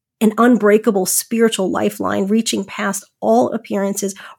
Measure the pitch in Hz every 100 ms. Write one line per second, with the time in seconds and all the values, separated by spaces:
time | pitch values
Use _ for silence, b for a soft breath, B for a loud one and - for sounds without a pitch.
0 | _ _ 220 208 240 233 208 214 226 196
1 | 180 - - 226 226 220 185 190 208 208
2 | 190 208 196 226 226 208 196 - 208 196
3 | - _ 208 233 247 226 - 202 196 202
4 | 196 196 B